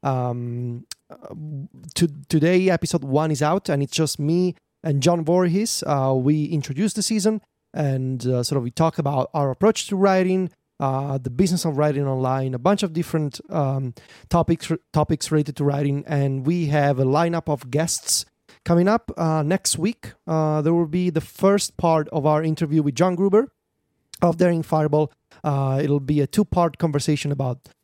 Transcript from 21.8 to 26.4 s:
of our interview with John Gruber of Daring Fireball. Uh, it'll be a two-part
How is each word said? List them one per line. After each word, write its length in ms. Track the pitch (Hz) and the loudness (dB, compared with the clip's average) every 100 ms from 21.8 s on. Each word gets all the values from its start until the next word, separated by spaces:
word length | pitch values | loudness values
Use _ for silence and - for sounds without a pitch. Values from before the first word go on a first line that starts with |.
| 170 160 151 | 2 2 0
of 160 | 156 147 | 0 2
our 160 | 151 | 2
interview 400 | 160 156 156 156 | 0 -2 0 2
with 120 | 147 | 0
John 200 | 127 180 | 2 0
Gruber 380 | 180 196 202 262 _ _ _ _ _ _ - | 2 4 4 2 _ _ _ _ _ _ 0
of 160 | 175 165 | 0 4
Daring 240 | 180 170 | 2 2
Fireball. 500 | 160 156 151 151 151 _ _ - | 0 0 2 2 0 _ _ -8
Uh, 360 | - 139 135 135 | -4 0 0 0
it'll 180 | 147 143 | 2 0
be 200 | 135 151 | 0 0
a 60 | 135 | 0
two-part 520 | - | 0